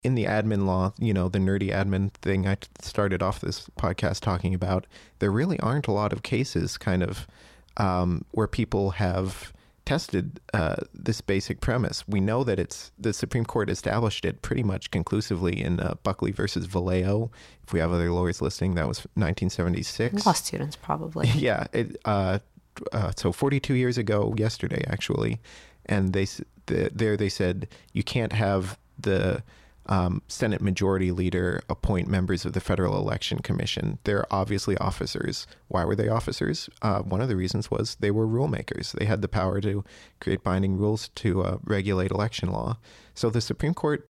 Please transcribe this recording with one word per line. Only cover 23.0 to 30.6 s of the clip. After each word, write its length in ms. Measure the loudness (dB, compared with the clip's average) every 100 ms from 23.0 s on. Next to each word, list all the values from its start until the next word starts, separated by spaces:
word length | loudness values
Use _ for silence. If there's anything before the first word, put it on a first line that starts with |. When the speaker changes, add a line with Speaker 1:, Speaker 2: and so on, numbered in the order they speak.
| -2 0
Speaker 1:
so 160 | -2
forty-two 440 | 2 2 2 2 2
years 220 | 4 2
ago 380 | 2 2 2 2
yesterday, 460 | 0 0 -4 -2 -2
actually. 520 | -2 -2 0 0 -2 -8 -20 -20 -20 -2
And 260 | 2 2
they 120 | 2
s-, 180 | 0 -4 -14 -16 -4
the, 260 | 0 0
there 220 | 0 0 2
they 140 | 0
said, 400 | 0 0 0 -6 -12 -8
You 100 | -4
can't 300 | -2 0 0
have 440 | 0 2 2 0 -8 _ -6
the 420 | 0 2 2 -2 -6 -18 -20 -20 -2
um, 340 | 0 2 -2 -6
Senate 340 | -4 -2 0